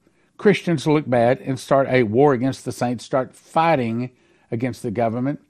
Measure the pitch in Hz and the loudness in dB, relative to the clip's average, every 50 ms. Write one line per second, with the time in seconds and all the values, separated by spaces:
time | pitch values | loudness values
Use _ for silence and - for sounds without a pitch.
0 | _ _ _ _ _ _ _ _ - 208 180 - - 180 170 135 - 156 147 156 | _ _ _ _ _ _ _ _ 2 2 2 2 0 -2 -2 -2 0 2 2 2
1 | 143 120 127 120 117 120 135 135 - 139 131 117 - - 147 135 135 - 127 127 | 2 0 2 2 4 4 2 0 -2 -8 -8 -8 -2 0 2 2 2 2 2 2
2 | 120 101 107 123 147 147 135 113 127 135 127 - - 123 - - 127 123 123 110 | 2 2 2 4 4 4 4 2 -2 -4 -6 -6 -10 -12 -6 -6 -4 -4 -4 -8
3 | - - 151 131 127 - _ - _ - - 165 160 170 160 135 120 113 113 117 | -8 -4 -4 -4 -4 -4 _ -20 _ -4 0 0 2 2 2 0 0 -2 -2 -4
4 | 127 127 _ _ _ _ _ _ _ _ 120 117 131 123 113 - - 123 98 123 | -6 -8 _ _ _ _ _ _ _ _ -6 -4 -4 -6 -6 -6 -8 -6 -2 -2
5 | 117 113 110 123 127 139 151 - _ _ | -2 -2 -2 -2 -4 -4 -6 -8 _ _